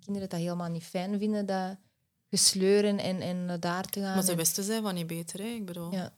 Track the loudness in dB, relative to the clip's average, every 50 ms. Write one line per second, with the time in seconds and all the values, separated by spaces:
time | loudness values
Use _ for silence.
0 | -6 -6 -4 -4 -4 -4 -2 -2 -2 0 -2 -2 -4 -4 -4 -6 -6 -4 -4 -4
1 | -2 -2 -2 0 0 0 0 0 0 0 0 0 -2 -2 -6 -10 _ _ _ _
2 | _ _ _ _ _ _ 2 4 4 4 4 6 6 6 6 6 6 4 2 2
3 | 0 -2 -2 -2 -2 -4 -4 -2 -2 -4 -4 -2 -2 -2 -2 -2 -4 -4 -4 -4
4 | -2 0 2 2 4 4 2 2 2 2 0 0 0 0 0 0 0 0 -2 -2
5 | -2 -4 -4 -6 -6 -8 -8 -8 -8 -6 -6 -6 -8 -8 -8 -8 -6 -6 -4 -4
6 | -4 -6 -10